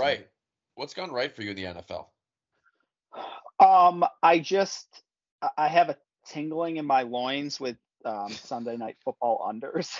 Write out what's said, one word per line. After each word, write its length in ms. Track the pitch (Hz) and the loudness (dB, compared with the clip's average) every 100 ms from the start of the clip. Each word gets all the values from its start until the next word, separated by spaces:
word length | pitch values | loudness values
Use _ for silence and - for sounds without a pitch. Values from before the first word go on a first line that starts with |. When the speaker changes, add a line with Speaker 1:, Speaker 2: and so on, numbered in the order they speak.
| 139 | -2
Speaker 1:
right? 220 | 113 - _ _ _ _ - | -2 -6 _ _ _ _ -14
What's 180 | 143 | -12
gone 180 | - 185 | -10 -8
right 240 | 127 139 127 | -4 -4 -6
for 60 | |
you 80 | 104 | -10
in 60 | 95 | -8
the 100 | 92 | -10
N 120 | 85 | -10
F 120 | - | -12
L? 220 | 87 - _ _ _ _ _ _ _ _ _ _ - - - - - | -12 -14 _ _ _ _ _ _ _ _ _ _ -16 -14 -16 -6 6
Speaker 2:
Um, 460 | 190 190 175 175 175 - | 8 10 6 4 0 2
I 180 | 165 170 | 4 4
just, 480 | 156 196 190 - - - _ _ _ _ | 2 -2 -2 -6 -16 -20 _ _ _ _
I, 80 | 143 - | -6 0
I 100 | 151 | 2
have 220 | 170 170 | 4 4
a 80 | 139 _ _ - | 0 _ _ -14
tingling 500 | 151 151 156 170 160 | -8 -6 -4 -4 -4
in 80 | 147 | 0
my 160 | 135 | 0
loins 560 | 123 123 127 139 147 - | 0 -2 -2 -4 -6 -6
with, 180 | 131 117 _ _ - | -6 -8 _ _ -8
um, 260 | 107 104 | -6 -8
Sunday 460 | 110 - 123 120 117 | -10 -10 -8 -6 -8
Night 200 | 113 - | -8 -8
Football 420 | - - 120 110 92 | -10 -2 0 0 -2
unders. 480 | 110 135 160 - | -6 -6 -6 -6